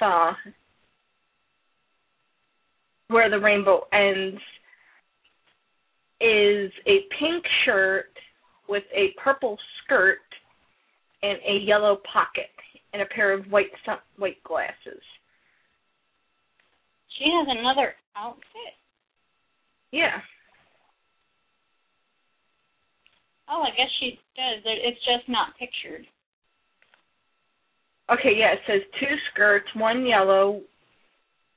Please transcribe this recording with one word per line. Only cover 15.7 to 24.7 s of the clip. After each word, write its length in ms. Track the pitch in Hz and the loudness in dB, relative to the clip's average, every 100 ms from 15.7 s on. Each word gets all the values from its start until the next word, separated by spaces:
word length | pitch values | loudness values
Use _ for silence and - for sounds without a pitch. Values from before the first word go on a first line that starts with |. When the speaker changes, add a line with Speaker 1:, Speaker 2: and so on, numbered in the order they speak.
| _ _ _ _ _ _ _ _ _ _ _ _ _ _ | _ _ _ _ _ _ _ _ _ _ _ _ _ _
Speaker 2:
She 160 | - 294 | -6 -2
has 160 | 339 285 | -2 -2
another 480 | 233 247 269 247 - _ 208 | -4 -2 0 -2 -6 _ -16
outfit? 600 | 233 - _ 440 480 - _ _ _ _ _ _ _ _ _ _ _ | -16 -16 _ -20 -20 -20 _ _ _ _ _ _ _ _ _ _ _
Speaker 1:
Yeah. 300 | 302 320 196 - _ _ _ _ _ _ _ _ _ _ _ _ _ _ _ _ _ _ _ _ _ _ _ _ _ _ _ _ _ _ _ - | -4 -4 -4 -14 _ _ _ _ _ _ _ _ _ _ _ _ _ _ _ _ _ _ _ _ _ _ _ _ _ _ _ _ _ _ _ -8
Speaker 2:
Oh, 140 | 330 | -4
I 80 | 269 | -2
guess 180 | - 262 - | -2 -4 -4
she 200 | 247 - _ - | -8 -10 _ -10
does. 260 | 254 214 | -8 -8
It's 380 | 220 | -8